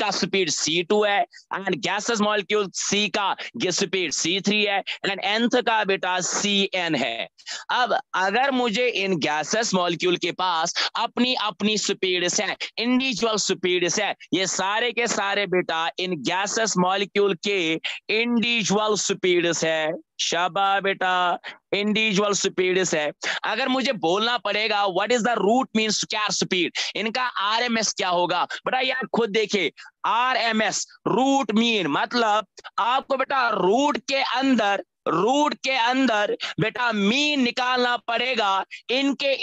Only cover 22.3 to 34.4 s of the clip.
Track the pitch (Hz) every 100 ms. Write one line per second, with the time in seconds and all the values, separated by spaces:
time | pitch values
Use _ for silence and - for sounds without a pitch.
22.3 | 196 196 185 185 185 185 160 147 - -
23.3 | - 165 220 262 262 262 226 165 190 233
24.3 | 240 202 208 220 208 202 180 214 247 226
25.3 | 226 196 247 233 220 220 202 - 214 208
26.3 | - 175 180 151 - - 170 220 240 247
27.3 | - 196 226 247 226 196 - 185 175 180
28.3 | 175 139 - - 254 262 254 220 - 233
29.3 | 208 214 208 156 - - - 165 220 254
30.3 | 240 226 220 208 - - - - 190 269
31.3 | 269 277 214 233 220 160 160 226 240 226
32.3 | 208 214 - - - 208 262 - 262 262
33.3 | 269 240 208 180 233 294 262 - 269 -
34.3 | 240